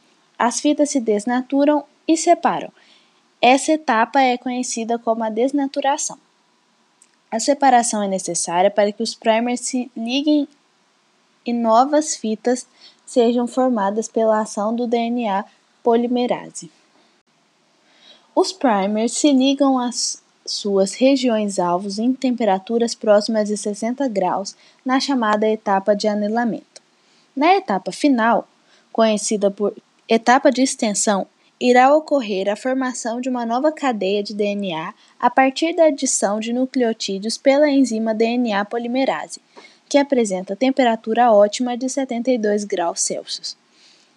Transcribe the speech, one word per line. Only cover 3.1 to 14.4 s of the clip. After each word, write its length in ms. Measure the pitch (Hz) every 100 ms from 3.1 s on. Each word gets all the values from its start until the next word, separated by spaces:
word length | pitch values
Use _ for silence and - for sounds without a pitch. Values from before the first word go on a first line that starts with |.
| _ _ _
Essa 320 | 240 269 -
etapa 480 | 311 311 220 226 277
é 160 | 254 247
conhecida 600 | 254 247 247 233 220 233
como 260 | 233 226
a 60 | 220
desnaturação. 880 | 214 262 285 277 285 269 302 - - _ _ _ _ _ _ _ _ _ _ -
A 100 | 226
separação 640 | 277 285 277 247 233 214
é 40 | 202
necessária 640 | 190 - 170 - 175 196
para 200 | 202 208
que 120 | 208
os 120 | 220 -
primers 460 | 226 220 240 247
se 300 | - 254 240 -
liguem 500 | 226 262 302 302 277 _ _ _ _ _ _ _ _ _ -
e 60 |
novas 640 | 240 226 226 269 302 302 -
fitas 500 | 220 220 - 254 - _ - _ -
sejam 420 | 254 233 240 240
formadas 600 | 254 254 233 196 214 220
pela 320 | 226 220
ação 360 | 214